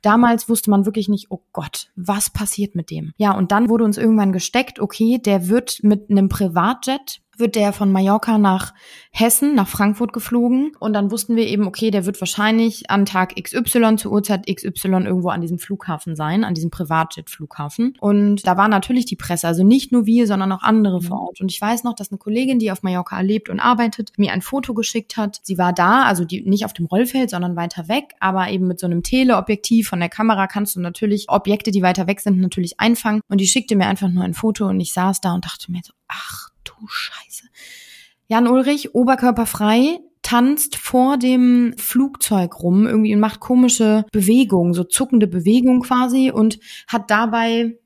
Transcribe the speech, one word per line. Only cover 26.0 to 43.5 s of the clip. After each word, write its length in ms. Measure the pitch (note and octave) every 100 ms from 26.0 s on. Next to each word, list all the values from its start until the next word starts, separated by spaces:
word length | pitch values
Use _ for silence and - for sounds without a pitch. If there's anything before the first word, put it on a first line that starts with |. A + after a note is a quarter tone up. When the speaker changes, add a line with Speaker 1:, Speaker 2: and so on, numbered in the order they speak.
Speaker 1:
also 220 | C4+ F#3 E3
die, 160 | F3+
nicht 240 | - G3+ A3
auf 80 |
dem 120 | - E3+
Rollfeld, 440 | F#3 B3 C4 B3
sondern 260 | F3+ F3+ F3
weiter 320 | F3 - D#3+
weg, 260 | B3 D4 -
aber 300 | F#3+ F#3 F3+
eben 180 | F#3+ F#3
mit 120 | F3
so 60 | F3+
einem 180 | E3+
Teleobjektiv 840 | - B3+ C4 G#3 F#3+ G#3 - A3+ G#3
von 100 | F3+
der 100 | F3
Kamera 380 | - A3 G3+ F#3+
kannst 280 | G3+ G3+ F#3
du 40 |
natürlich 500 | F3 F3 G#3+ G#3 -
Objekte, 420 | G3+ G3 G#3 -
die 100 | G3+
weiter 260 | F3+ F3+ F3+
weg 140 | G3
sind, 180 | - F#3
natürlich 400 | F#3 - E3+ -
einfangen. 420 | G#3+ A#3 A3 G#3+ -
Und 100 | G3
die 60 | G3
schickte 280 | C4 - G#3
mir 120 | F#3
einfach 220 | F#3+ G3
nur 140 | F3+
ein 100 | F3+
Foto 340 | E3 A3 G3+ G3
und 120 | F#3+
ich 140 | E3+
saß 280 | - F#3 G3
da 120 | F#3
und 120 | F3 E3+
dachte 260 | - -
mir 100 | F3
so, 100 | - _ _
„Ach 420 | - - - - _
du 100 | - _ G#3+
Scheiße.“ 580 | - - - - - _ _ - - - - - _ _
Jan 200 | A3 A#3+
Ulrich, 460 | B3+ C4 C#4+ - A#3+
oberkörperfrei, 1040 | B3 B3+ B3 A3+ A3+ - G#3+ A3+ C#4 F4 - _
tanzt 540 | - A#3+ B3 D4 - -
vor 420 | - B3+ C4 C#4
dem 560 | B3 B3+ B3 B3 A#3+ -
Flugzeug 840 | - B3 C4+ C4+ - G3+ F3 -
rum 240 | F3 F#3 G#3+
irgendwie 280 | G#3+ G#3+
und 80 | G#3
macht 180 | G#3+ -
komische 640 | -